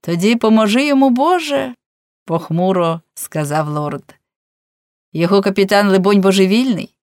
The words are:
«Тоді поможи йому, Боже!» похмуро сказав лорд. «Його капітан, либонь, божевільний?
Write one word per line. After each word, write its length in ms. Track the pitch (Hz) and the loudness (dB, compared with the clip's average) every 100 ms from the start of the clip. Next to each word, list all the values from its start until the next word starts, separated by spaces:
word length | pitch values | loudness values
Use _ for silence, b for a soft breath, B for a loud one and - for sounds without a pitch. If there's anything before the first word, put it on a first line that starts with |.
«Тоді 340 | - 170 202 | -6 -2 0
поможи 500 | 233 220 220 214 233 | 0 2 2 2 0
йому, 240 | 294 277 269 | 0 2 2
Боже!» 640 | 247 311 359 302 277 269 240 _ _ _ _ | 2 0 0 -2 -6 -6 -14 _ _ _ _
похмуро 760 | - 165 165 165 185 185 170 165 _ | -6 -6 -4 -2 0 0 -2 -4 _
сказав 540 | - - 156 147 151 151 | -18 -10 -6 -4 -4 -4
лорд. 480 | 147 147 147 - _ _ _ _ _ _ _ _ _ _ | -4 -6 -8 -14 _ _ _ _ _ _ _ _ _ _
«Його 280 | 156 170 196 | -4 0 2
капітан, 480 | 196 196 196 202 208 | 0 -2 2 2 2
либонь, 320 | 190 190 202 | 2 4 4
божевільний? 760 | 190 196 190 220 262 175 - _ | 2 2 2 2 0 -4 -8 _